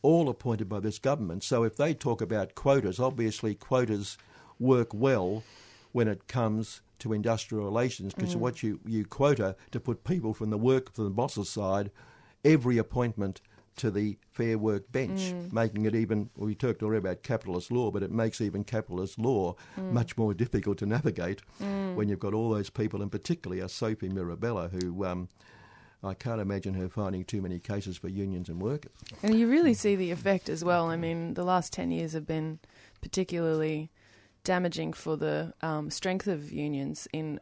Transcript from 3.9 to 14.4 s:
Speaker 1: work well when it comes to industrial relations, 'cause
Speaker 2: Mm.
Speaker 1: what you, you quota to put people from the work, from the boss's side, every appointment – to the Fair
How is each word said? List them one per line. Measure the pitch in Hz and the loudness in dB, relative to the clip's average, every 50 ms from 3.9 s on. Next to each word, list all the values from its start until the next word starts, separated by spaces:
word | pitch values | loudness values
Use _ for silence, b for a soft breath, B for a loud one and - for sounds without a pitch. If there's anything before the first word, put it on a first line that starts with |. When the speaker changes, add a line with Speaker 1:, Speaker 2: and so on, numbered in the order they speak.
| 107 101 101 - - B B B B B B B B _ | 0 -2 -2 -6 -10 B B B B B B B B _
Speaker 1:
work | 120 127 131 123 117 - - | 4 6 6 6 6 2 0
well | 104 123 135 131 110 92 90 104 110 107 B B B B B B B B B _ | 2 4 4 4 4 2 0 0 -2 -6 B B B B B B B B B _
when | 123 117 | 2 4
it | 110 101 92 - | 4 2 -2 -6
comes | - - 127 117 110 107 110 113 - - - _ _ _ _ | -4 0 2 2 2 2 0 -2 -4 -10 -18 _ _ _ _
to | - 113 | -4 -2
industrial | 110 104 104 117 113 107 - - 117 107 104 | -2 0 2 2 0 0 -2 -4 -4 -2 -2
relations, | 98 104 117 123 127 110 - 101 98 - | 0 0 2 0 0 -2 -4 -8 -8 -4
'cause | - 95 90 175 | -2 -2 -2 0
Speaker 2:
Mm. | 113 | 0
Speaker 1:
what | 113 123 123 - - | 0 0 -2 0 -2
you, | 110 101 - - | -2 -2 -2 -4
you | 107 113 110 104 | -2 -2 -2 -2
quota | - - - 139 143 143 117 104 95 95 B B B | -2 0 2 4 4 4 4 2 -2 -2 B B B
to | - 120 | -8 -6
put | - - 113 - _ | -2 -2 -4 -4 _
people | - 185 180 113 110 104 | -2 -2 0 0 -2 -2
from | - 113 107 | -2 -2 -2
the | 107 | 0
work, | 101 113 127 131 131 127 - - | 2 4 4 4 4 2 -2 -6
from | - 110 | -4 -4
the | 101 | -2
boss's | 95 104 123 139 - 110 101 - | 0 0 0 0 -2 -4 -6 -4
side, | - 107 101 95 95 101 101 101 B B B B B B B B B B _ | -4 -2 0 2 2 0 0 -2 B B B B B B B B B B _
every | 147 160 151 117 123 123 | 6 6 6 6 4 2
appointment – | 113 107 - - 123 123 120 107 - 101 98 92 - _ b b b b b _ | 2 2 0 0 0 0 0 0 -2 -2 -2 -4 -6 _ b b b b b _
to | - - 110 | -2 -2 0
the | 92 101 104 104 98 - _ _ | 0 2 0 0 -2 -6 _ _
Fair | _ - | _ -2